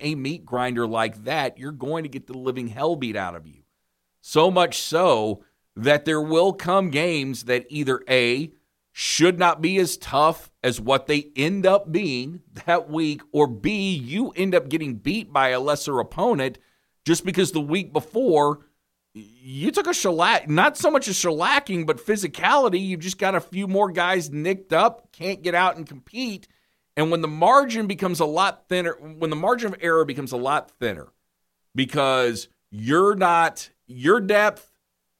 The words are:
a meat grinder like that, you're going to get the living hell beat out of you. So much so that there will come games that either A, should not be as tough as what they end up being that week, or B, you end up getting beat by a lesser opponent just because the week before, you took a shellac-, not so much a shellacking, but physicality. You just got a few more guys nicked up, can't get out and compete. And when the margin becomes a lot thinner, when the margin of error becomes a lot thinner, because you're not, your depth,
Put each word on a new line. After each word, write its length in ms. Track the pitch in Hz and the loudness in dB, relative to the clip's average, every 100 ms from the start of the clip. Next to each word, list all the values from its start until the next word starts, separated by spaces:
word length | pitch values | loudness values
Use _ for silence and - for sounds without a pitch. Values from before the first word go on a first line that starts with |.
a 140 | 147 | -8
meat 300 | 151 135 170 | -6 -6 -10
grinder 420 | - 123 127 120 117 | -6 -4 -2 -2 -2
like 380 | 113 113 107 | -2 -4 -4
that, 340 | 117 156 135 - | -6 -4 -4 -8
you're 120 | 135 | -14
going 320 | 143 127 165 | -10 -8 -6
to 60 | 151 | -8
get 180 | 131 - | -12 -14
the 100 | 131 | -8
living 320 | 131 123 120 | -6 -6 -8
hell 280 | 110 156 160 | -4 -4 -2
beat 180 | 123 | -4
out 220 | 101 90 85 | -6 -6 -10
of 100 | 78 | -16
you. 160 | 67 _ _ _ _ _ _ | -20 _ _ _ _ _ _
So 280 | - 156 175 | -2 2 4
much 280 | 180 175 - | 4 0 -2
so 640 | - 156 180 120 107 98 _ _ _ - | -2 0 2 2 0 -6 _ _ _ -2
that 300 | 123 147 156 | 2 2 2
there 140 | 151 | -2
will 340 | 151 165 190 | 0 2 2
come 360 | 190 180 196 185 | 0 0 0 2
games 540 | 143 175 156 135 120 | 0 -2 -2 -4 -6
that 220 | 113 127 123 | -2 -2 -2
either 340 | 147 135 127 - | -4 -2 -2 2
A, 440 | 127 120 127 160 _ _ _ _ | 2 2 0 -4 _ _ _ _
should 480 | - - - 170 175 | -8 -4 4 4 6
not 220 | 180 156 | 2 2
be 180 | 165 190 | 0 2
as 180 | 175 - | 0 -2
tough 540 | - 139 156 160 - _ | -2 2 4 2 -8 _
as 180 | 123 113 | -2 -2
what 260 | 110 135 - | 0 0 2
they 240 | 147 147 | -2 -2
end 320 | - 151 196 185 | -2 -2 2 4
up 240 | 196 202 | 4 2
being 500 | 170 190 127 135 175 _ - - | -2 -2 -4 -8 -12 _ -8 0
that 220 | 170 151 | 0 0
week, 320 | 156 156 151 - | -4 -4 -4 -2
or 140 | 147 147 | 2 2
B, 480 | 107 156 214 196 | 0 -2 -2 -2
you 380 | 170 120 185 254 165 | -2 -4 -4 -4 -2
end 180 | 190 | 0
up 140 | 180 139 | 0 0
getting 260 | 156 147 | -4 -4
beat 380 | 110 135 214 - | -6 -4 -4 -2
by 160 | 143 131 | 0 2
a 120 | 127 | 2
lesser 380 | 139 147 - 131 | 0 -2 -2 -4
opponent 600 | 131 - 220 175 131 120 _ _ _ _ | -4 -2 0 0 -2 -6 _ _ _ _
just 200 | - 165 | 0 0
because 280 | 180 180 185 | 0 0 0
the 80 | 165 | 0
week 320 | 143 185 185 | -2 -4 -2
before, 760 | 156 - 226 262 156 147 147 _ _ _ _ _ | -6 -4 0 2 4 4 0 _ _ _ _ _
you 580 | 110 104 120 131 135 180 | -20 -20 _ -14 -6 -4
took 160 | - 330 | -2 -2
a 80 | |
shellac-, 540 | - 196 165 185 214 156 | -2 -2 0 2 2 0
not 300 | 156 277 - | 2 2 2
so 120 | 311 | 0
much 180 | 294 240 | 0 0
a 40 | |
shellacking, 760 | 185 180 156 196 285 277 180 156 | -4 -2 0 0 0 0 -2 -2
but 120 | 143 | -2
physicality. 880 | - 208 175 - 185 277 247 180 196 | -2 -4 -4 -2 2 4 4 0 -2
You 100 | 175 | -6
just 220 | 180 185 | -8 -4
got 160 | 190 | -2
a 60 | 185 | -2
few 260 | - 185 196 | -4 -6 -2
more 240 | 190 202 | 0 2
guys 400 | 175 175 185 151 | 2 0 0 -2
nicked 420 | 147 165 190 - | -4 -4 -4 0
up, 380 | 160 226 - _ | 4 4 0 _
can't 300 | - 175 190 | -10 -8 -6
get 120 | 170 | -2
out 220 | 175 185 165 | 2 2 0
and 100 | 151 | -8
compete. 640 | 139 - 220 254 196 - _ _ _ _ | -18 -16 -8 -8 -8 -14 _ _ _ _
And 160 | - 156 | -2 0
when 120 | 165 | 0
the 60 | 160 | -2
margin 580 | 151 180 269 269 226 208 | 2 6 6 6 0 -4
becomes 340 | 185 190 165 | -2 -4 0
a 60 | 151 | 0
lot 420 | 160 196 - - | 2 0 -2 -4
thinner, 240 | 180 170 | -2 -2
when 380 | 127 151 156 160 | -6 -12 -6 -4
the 60 | 151 | -2
margin 360 | 185 247 220 | 0 0 -2
of 60 | 180 | -4
error 240 | 170 165 | 0 2
becomes 260 | 151 135 131 | 0 -4 -8
a 60 | 123 | -6
lot 340 | 127 143 - | -2 -2 -4
thinner, 380 | - 117 85 67 _ _ _ _ _ _ | -6 -6 -6 -12 _ _ _ _ _ _
because 760 | 123 131 147 135 131 123 113 - _ _ | -4 -2 0 2 2 0 -2 -10 _ _
you're 460 | 104 113 160 202 202 | -8 0 4 4 4
not, 540 | 180 170 165 - - _ - | 4 4 2 -2 -16 _ -20
your 340 | 127 139 233 | -2 2 2
depth, 500 | 190 208 208 208 - _ _ _ _ _ | 4 4 4 0 -10 _ _ _ _ _